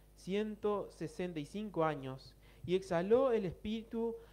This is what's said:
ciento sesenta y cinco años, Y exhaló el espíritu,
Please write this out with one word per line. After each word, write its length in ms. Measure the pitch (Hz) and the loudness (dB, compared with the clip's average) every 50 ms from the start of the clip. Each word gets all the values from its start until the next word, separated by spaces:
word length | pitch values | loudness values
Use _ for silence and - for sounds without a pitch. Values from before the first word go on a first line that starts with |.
| - - - | -20 -20 -20
ciento 760 | - - 175 190 202 214 214 214 202 - 208 208 196 165 - | -14 -6 -2 0 0 0 -2 -4 -2 0 0 0 0 -2 -6
sesenta 480 | - - 170 151 - - 185 180 175 160 | -8 -8 -8 -8 -4 -4 -4 -4 -4 -6
y 40 | 143 | -8
cinco 400 | - - 202 214 208 175 165 160 | -6 -6 -8 -8 -4 0 2 2
años, 500 | 160 151 143 135 131 131 135 - - - - - - - - - | 2 2 -2 -4 -8 -10 -10 -12 -18 -20 -20 -20 -20 -20 -10 -2
Y 80 | 165 175 | 0 0
exhaló 580 | 185 190 - 180 165 175 202 226 254 269 262 | 0 2 2 0 2 4 6 6 6 6 6
el 140 | 233 220 196 | 4 2 0
espíritu, 680 | 175 147 - - 214 220 226 220 - - 226 226 233 226 226 - - | -2 -4 -6 -4 -4 -4 -4 -4 -6 -4 -2 -2 -2 -2 -6 -12 -18